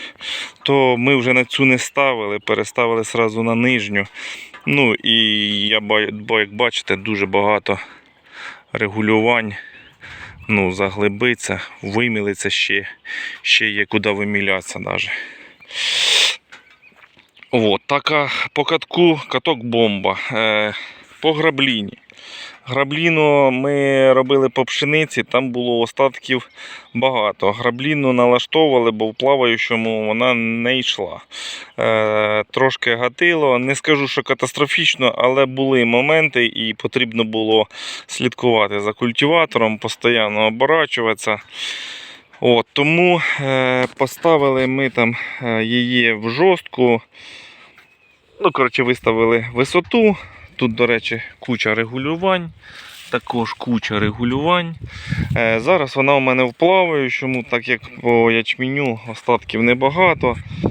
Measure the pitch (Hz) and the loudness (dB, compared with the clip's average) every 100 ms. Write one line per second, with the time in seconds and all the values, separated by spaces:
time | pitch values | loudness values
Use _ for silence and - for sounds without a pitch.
0 | - - - - - - - 139 131 123 | -18 -16 -12 -10 -12 -10 0 4 4 2
1 | 123 139 123 127 123 - 135 127 - - | 2 2 2 0 0 0 2 2 0 -2
2 | 139 120 104 104 - 107 107 - 120 113 | 0 0 -4 -6 -2 -2 -2 -2 0 0
3 | 110 120 113 110 113 117 123 123 101 101 | -2 0 0 0 -2 0 2 0 -2 -4
4 | 98 - - - - - - 143 127 110 | -6 -10 -16 -16 -18 -12 -2 2 2 2
5 | - 113 110 107 104 104 104 110 104 107 | 0 2 2 0 -2 -2 0 -2 0 0
6 | 104 107 104 113 104 104 120 - - 95 | 0 -6 -2 -2 -2 -2 -2 -2 -4 -6
7 | 101 104 98 98 101 104 - 98 - - | -2 -2 0 2 2 0 0 -6 -6 -20
8 | _ _ _ - - - _ - 107 104 | _ _ _ -18 -18 -18 _ -4 -4 0
9 | 107 110 113 120 110 104 - - - _ | 2 4 4 0 -2 -10 -16 -20 -20 _
10 | - - - - - 107 95 92 98 98 | -20 -18 -18 -20 -2 0 2 0 -2 0
11 | 104 101 123 120 - 95 - - 104 104 | -2 0 -2 -2 -4 -6 -8 -12 -6 -2
12 | 120 110 101 98 98 - - 98 98 - | -2 -2 -4 -4 -4 -2 0 -2 -2 -14
13 | - - - - - - 110 104 101 110 | -14 -12 -12 -10 0 2 2 -2 0 0
14 | 107 101 104 104 98 95 - - 95 98 | 0 -2 -2 -2 0 -2 -4 -10 -6 -4
15 | 95 - - - - - - - - - | -4 -8 -12 -18 -20 -20 -14 -6 -4 0
16 | - - - - _ - _ - - _ | 2 2 0 -2 _ -20 _ -20 -20 _
17 | - _ _ _ - 123 110 98 - 143 | -20 _ _ _ -4 0 2 0 0 -2
18 | - 151 139 - - - 143 160 - - | 0 0 -2 -4 -6 -4 -2 -2 -2 2
19 | 175 156 - 131 170 143 117 117 113 101 | 4 4 -2 -4 -2 -4 -2 2 2 2
20 | 95 95 - 113 110 107 107 104 - - | -2 -4 -4 -2 0 0 -2 -6 -14 -20
21 | - - 160 151 160 139 139 117 98 - | -20 -4 -2 0 0 0 0 0 -6 -12
22 | _ - - - - - - 127 139 151 | _ -20 -20 -18 -18 -20 -8 -4 -2 0
23 | 170 160 151 143 139 127 135 143 139 135 | 0 2 4 4 4 2 0 0 2 4
24 | 131 131 131 139 131 - 127 - 143 151 | 6 4 4 2 2 0 -2 -2 0 0
25 | 156 - 107 123 131 123 123 120 117 - | 0 -2 -2 -2 -2 -4 -2 0 0 2
26 | 135 127 - 127 - - - - - 120 | 0 0 -4 -4 -4 -18 -18 -18 -10 -2
27 | 131 127 107 95 98 104 120 120 139 151 | 0 2 0 0 -2 0 -2 -2 -2 0
28 | 135 123 123 123 - 156 156 127 117 110 | 2 4 4 4 2 2 4 4 2 0
29 | 110 107 127 139 123 113 - 117 113 110 | -4 -2 0 2 2 0 -2 -2 0 -2
30 | 107 110 123 123 113 113 120 131 123 - | -2 0 0 0 -2 -2 -2 -2 -2 -4
31 | 92 78 - - - - - - 113 110 | -6 -10 -16 -16 -14 -14 -16 -4 0 2
32 | 107 107 107 107 104 - 131 - - 117 | 0 0 0 0 -2 0 0 0 -2 0
33 | 123 123 175 165 147 123 127 139 - 151 | -2 0 0 2 2 0 0 -4 0 0
34 | 139 - 127 131 127 - 139 - 156 - | 0 -4 -2 -2 -2 -2 -2 2 0 2
35 | 127 - 123 131 135 131 135 131 117 120 | 0 2 0 2 0 0 2 2 4 2
36 | 139 160 156 127 117 - 110 110 113 135 | 2 2 2 2 0 0 -6 -4 -4 -2
37 | 123 113 113 110 110 110 107 - - - | -2 -2 -2 0 2 4 2 -4 -14 -14
38 | - - 123 - 127 113 101 101 101 107 | -14 -4 -4 0 2 4 2 0 -4 -2
39 | 120 117 143 170 160 127 113 107 117 - | -4 0 2 2 0 0 0 0 -8 -2
40 | 120 120 107 107 110 110 139 160 147 - | 0 2 0 2 0 2 2 2 0 -2
41 | 113 107 - 104 - - - - - - | -2 -2 -2 -4 -6 -12 -10 -10 -12 -16
42 | - - _ - 123 117 - - 147 165 | -18 -20 _ -2 4 4 2 0 2 4
43 | 156 143 - - 135 131 131 127 127 - | 4 2 0 -4 -2 0 2 0 -2 -2
44 | 131 - 170 160 139 131 131 131 135 120 | -4 0 2 4 4 2 0 0 -2 2
45 | 117 120 - - 123 113 110 123 120 123 | 0 0 -10 -8 -4 -2 0 0 0 2
46 | 117 110 113 120 185 175 - - 123 117 | 2 2 -4 2 2 2 -2 0 2 2
47 | - - - - - - - - _ _ | -2 -20 -20 -20 -20 -20 -20 -20 _ _
48 | _ _ _ _ 185 147 127 - 123 127 | _ _ _ _ -2 0 -2 0 -2 0
49 | - 113 113 117 120 120 135 180 175 240 | 0 2 2 2 -2 -4 0 0 0 4
50 | 220 190 - - - - 123 113 120 117 | 4 2 -6 -20 -20 -4 -4 0 2 2
51 | - 113 - - - 117 110 110 113 123 | -2 -8 -8 -16 -6 -2 0 -2 -2 -4
52 | 135 165 190 185 170 - - - - - | -6 -2 -2 -2 -4 -16 -20 -20 -20 -20
53 | - 123 - 120 113 - - 117 - 107 | -6 -6 -4 -4 -4 -4 -2 -2 -2 -2
54 | 104 104 120 131 151 180 170 165 - - | -2 -2 -4 -2 0 0 -2 -10 -14 -14
55 | - - - 110 113 113 120 180 135 - | -8 -6 -2 0 2 2 2 2 2 0
56 | 135 143 131 127 127 120 165 190 180 151 | 2 4 2 2 0 2 2 4 2 0
57 | 131 - 131 131 113 120 120 123 - 123 | -2 -4 -4 -6 -4 -4 -2 -4 -4 -6
58 | 120 117 117 113 110 - 127 139 139 113 | 2 4 4 2 0 -4 -4 -2 -4 -4
59 | 120 110 - 117 - 107 117 123 135 156 | -10 -12 -2 -2 -2 0 2 2 0 2
60 | 185 156 127 117 - - - | 2 2 -2 -4 -8 -4 -2